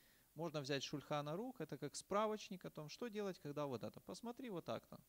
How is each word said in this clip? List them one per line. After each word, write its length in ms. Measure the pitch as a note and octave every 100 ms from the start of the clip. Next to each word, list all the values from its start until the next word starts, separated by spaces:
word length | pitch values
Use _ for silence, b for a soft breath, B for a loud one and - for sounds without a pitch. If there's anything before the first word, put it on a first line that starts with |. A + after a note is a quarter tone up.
| B B B D3
можно 260 | E3 D3
взять 220 | C3+ C#3
Шульхан 440 | - D3 - D3 D3
Арух, 320 | E3 B3+ -
это 180 | D#3 D3
как 180 | C#3+ -
справочник 680 | - G3 A3 G#3+ - F#3 E3
о 40 |
том, 200 | - D3+
что 180 | - A#3+
делать, 320 | G#3 G3+ F3
когда 260 | D3 D3 C#3+
вот 180 | A#2
это. 160 | G#2+ -
«Посмотри 520 | - F#3+ A#3 A#3+ B3
вот 140 | F3 C#3
так-то, 340 | A2 - -